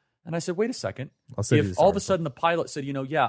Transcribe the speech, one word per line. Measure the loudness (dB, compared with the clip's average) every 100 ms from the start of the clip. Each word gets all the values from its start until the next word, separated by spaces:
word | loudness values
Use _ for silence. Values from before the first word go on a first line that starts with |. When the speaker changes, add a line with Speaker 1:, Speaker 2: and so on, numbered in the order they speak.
| _ _ -8
Speaker 1:
And |
I | -6
said, | -4 -2
"Wait | -4
a |
second. | -4 -6 -6 -12 _ -10 -6
Speaker 2:
I'll |
send | 2 4
you |
Speaker 1:
If | 4
Speaker 2:
this | 4
Speaker 1:
all | 4
of |
a | 4
Speaker 2:
article. | 0
Speaker 1:
sudden | -2
the | -2
pilot | -2 0 0 -2
said, | -6 -6
you |
know, | -6
'Yeah, | -2 0